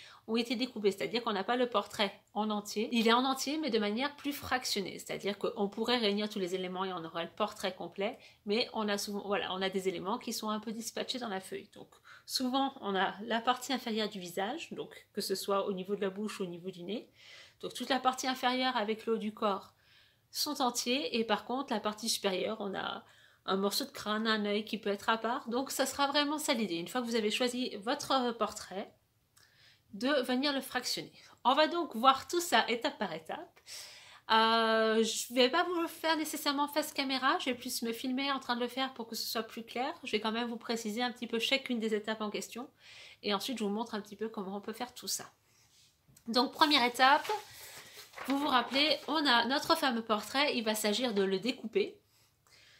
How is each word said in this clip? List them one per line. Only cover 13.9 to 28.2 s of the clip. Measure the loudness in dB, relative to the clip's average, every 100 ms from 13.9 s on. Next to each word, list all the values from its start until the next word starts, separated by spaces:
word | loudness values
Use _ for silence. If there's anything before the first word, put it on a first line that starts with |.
| -2 -2
du | -4
visage, | -6 -4 -2 -4 -8
donc | -10 -10 -12 -10
que | -6
ce | -4
soit | -4 2 0 2
au |
niveau | -2 -4 -2
de |
la | -2
bouche | -2 -6 -4
ou |
au | -6
niveau | -6 -10
du | -10
nez. | -8 -8 -8 _ -20 -20 -20 _
Donc | -10
toute | -8 -2
la | 2
partie | 2 2 -2
inférieure | 0 2 2 2 2
avec | 0 0
le | 0
haut | 0
du | -2
corps | 0 0 0 -6 _ _ -20 _ _ _
sont | -4 -2 2
entiers, | 2 2 0 0 2 0
et |
par | 2 0
contre, | 0 -4 -2
la | -2
partie | -2 -4 -4
supérieure, | 0 0 0 -2 -4
on | -4
a | -4 -4 -6 -12 -20 -20 _ -2
un | 2
morceau | 2 0
de | -4
crâne, | -6 -4 0 2
un | 2 2
œil | -2
qui | -2 -4
peut | -2
être | -2 0
à | 0
part. | 0 -2 -2
Donc | -2 -2
ça | 0
sera | -2 2 2
vraiment | 4 2 0
ça | 2
l'idée. | 2 2 -2
Une | -2
fois | -4
que | 0
vous |
avez | 0 2
choisi | 2 0 0 -4 -4
votre, | -4 -4 2
euh, | 2